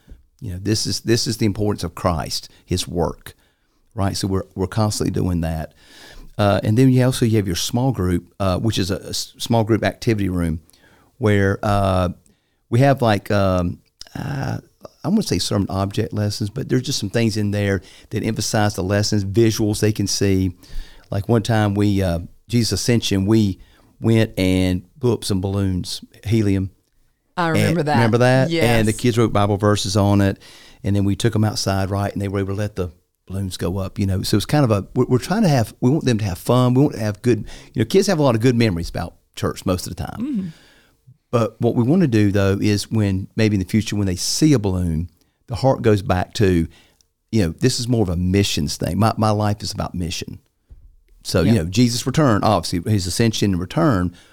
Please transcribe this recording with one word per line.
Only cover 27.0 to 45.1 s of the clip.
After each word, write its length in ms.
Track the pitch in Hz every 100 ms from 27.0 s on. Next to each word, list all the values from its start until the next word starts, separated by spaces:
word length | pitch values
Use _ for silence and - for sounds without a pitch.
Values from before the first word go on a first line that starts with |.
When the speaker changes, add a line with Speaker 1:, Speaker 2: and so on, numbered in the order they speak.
| _ _ _ -
Speaker 2:
I 120 | 165
remember 300 | 160 156 165
Speaker 1:
And 60 | 151
Speaker 2:
that. 80 | 143
Speaker 1:
remember 220 | 117 117
that? 340 | 123 131 147
And 360 | 165 117 117 107
the 40 |
Speaker 2:
Yes. 80 | 104
Speaker 1:
kids 180 | 123 113
wrote 140 | 110
Bible 260 | 104 101 98
verses 380 | 104 104 95 104
on 240 | 101 101
it. 180 | 98 - - - - -
And 120 | - 101
then 100 | 98
we 100 | 98
took 200 | 117 110
'em 80 | 107
outside, 440 | 104 - 95 95
right? 220 | 98 101
And 100 | -
they 60 | 101
were 120 | 101
able 160 | 98 98
to 40 |
let 160 | 104 95
the 160 | 87 - _ _ -
balloons 320 | 95 95 -
go 200 | 92 98
up, 200 | 92 -
you 60 | 98
know? 160 | 92
So 120 | - 104
it's 80 | -
kind 200 | 151 127
of 60 |
a, 160 | 101 - 123
we're, 100 | 123
we're 120 | 123
trying 240 | - 202
to 60 | 196
have, 240 | 135 107 -
we 100 | 127
want 140 | 156 -
them 120 | 110
to 80 | 104
have 120 | 95
fun. 360 | - 123 123
We 80 | 123
want 140 | 147 104
to 40 |
have 220 | 107 104
good, 240 | 123 107 - - -
you 80 | 127
know, 40 | 107
kids 220 | 190 202
have 120 | 170
a 40 |
lot 120 | 143 113
of 60 |
good 140 | 131 117
memories 340 | 117 82 85
about 260 | - 87 - _ -
church 300 | 87 - -
most 220 | 92 -
of 80 | -
the 80 |
time. 160 | - -
Speaker 2:
Mm-hmm. 280 | 269 233 185 - _ _ _ _ _ _ _
Speaker 1:
But 280 | 117 107 -
what 160 | 117 123
we 80 |
want 180 | 117 185
to 60 | 156
do, 240 | 110 101
though, 260 | 98 98 101
is 280 | 104 104 -
when, 380 | 110 101 95 98 -
maybe 200 | 110 104
in 40 |
the 80 | 92
future, 300 | 110 - 104
when 80 | 98
they 100 | 90
see 380 | - - 151
a 60 | 131
balloon, 500 | 101 92 90 80 87